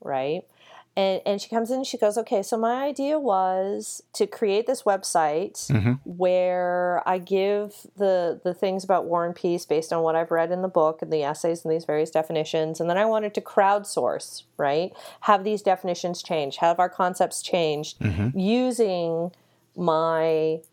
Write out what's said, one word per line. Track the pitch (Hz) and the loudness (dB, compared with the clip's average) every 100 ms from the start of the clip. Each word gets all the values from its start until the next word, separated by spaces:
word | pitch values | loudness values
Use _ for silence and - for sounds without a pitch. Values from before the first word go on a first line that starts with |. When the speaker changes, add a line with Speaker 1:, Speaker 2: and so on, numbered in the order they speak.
Speaker 1:
right? | 143 139 135 170 - _ - - _ - | -6 -4 -2 -4 -8 _ -20 -20 _ -2
And, | 190 190 - | 0 0 -2
and | 202 | -4
she | - | -2
comes | 226 233 | -4 -2
in | 262 | -4
and | 269 | -4
she | 240 | 0
goes, | 208 208 | 0 0
"Okay, | 220 214 | 0 -2
so | 196 233 | 0 0
my | 226 247 | 0 0
idea | 277 277 277 311 | -2 -2 -2 0
was | 269 190 185 185 196 214 214 - - | 2 2 2 0 -2 -4 -8 -14 -14
to | - 202 | -4 -4
create | - 214 196 233 | 0 0 2 0
this | 262 | 0
website | - 196 - 175 156 156 208 - - | 0 0 0 2 2 0 -4 -6 -2
Speaker 2:
Mm-hmm. | 123 104 127 | 2 2 0
Speaker 1:
where | - 175 185 180 180 180 180 180 180 175 - | -4 -2 2 4 2 0 0 0 0 0 0
I | 185 | -2
give | 175 196 196 208 208 - - - | 0 0 2 0 -2 -10 -20 -2
the, | 196 185 170 - | 2 2 2 -2
the | 180 | -4
things | 175 196 190 | -2 -2 -2
about | 190 180 147 | 0 0 2
War | 170 | 0
and | 170 | 0
Peace | 175 180 175 | -2 -2 -2
based | - 156 160 | 0 -2 0
on | 170 | 0
what | 160 | 2
I've | 160 165 | 2 2
read | 165 165 | 2 2
in | 180 | 0
the | 185 | 0
book | 175 156 160 | 2 2 2
and | 160 | -2
the | 156 | -2
essays | 143 151 170 170 | -2 -2 -2 -2
and | 160 | -2
these | 160 165 | -2 0
various | 151 160 | 0 0
definitions. | 160 156 160 156 165 156 165 | 0 0 -2 -2 0 -2 -2
And | 170 | 0
then | 180 | 2
I | 220 | 2
wanted | 220 214 | 2 -2
to | - | -6
crowdsource, | - - 196 202 202 - 120 73 - - - - | -2 2 4 2 0 -2 -2 -2 -6 -16 -14 -4
right? | 143 151 185 - - - | 0 0 -2 -8 -20 -4
Have | - 202 | 2 2
these | 196 208 | 2 0
definitions | 208 185 185 175 180 180 | 0 0 -2 -4 -4 -6
changed, | - 165 139 - | -4 -4 -4 0
have | 170 170 | 2 4
our | 180 | 2
concepts | - 180 185 175 - | 2 -2 0 -2 -2
changed | - 180 160 147 151 - | -2 0 2 0 -6 -4
Speaker 2:
Mm-hmm. | 110 90 104 190 | -2 0 -2 0
Speaker 1:
using | 190 240 254 240 220 180 170 165 175 - _ _ _ - | 0 2 2 0 0 0 -2 -2 -4 -8 _ _ _ -2
my | 175 156 165 165 160 160 156 160 - | 2 2 2 2 2 2 0 -2 -8